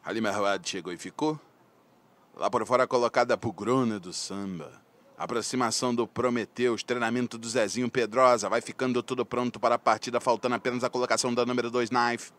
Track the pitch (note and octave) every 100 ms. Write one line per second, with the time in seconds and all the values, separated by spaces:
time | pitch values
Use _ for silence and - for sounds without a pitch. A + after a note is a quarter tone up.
0 | - G#2+ A2 G2+ G2+ G2 F2 F#2+ E2+ F2
1 | F#2 - D#3 D3+ - _ _ _ _ _
2 | _ _ _ - G2 A#2 G#2+ B2 B2+ B2+
3 | A#2+ B2 A#2+ A2 A#2 F2+ G#2 C3 A#2+ G#2
4 | F2+ E2 - G2 G2 F2+ D2 - _ _
5 | _ - F2 A#2 G#2+ C3 A#2 A2 B2+ A#2+
6 | A#2 - B2 A#2+ G2+ - B2 A2 - B2
7 | A#2 A#2+ B2 A#2 A2+ A#2+ G#2 G#2 B2 B2+
8 | A2+ A2+ C3 A#2+ G2 A2+ - - C3 B2
9 | - B2+ A#2 A#2+ B2 A#2 A#2 A#2 - G#2+
10 | - A#2+ B2+ A2+ B2+ A#2+ C3 B2 B2 B2+
11 | B2 A2+ C3 A#2+ A#2+ B2 A#2+ A#2+ A#2 B2
12 | A#2+ A#2 -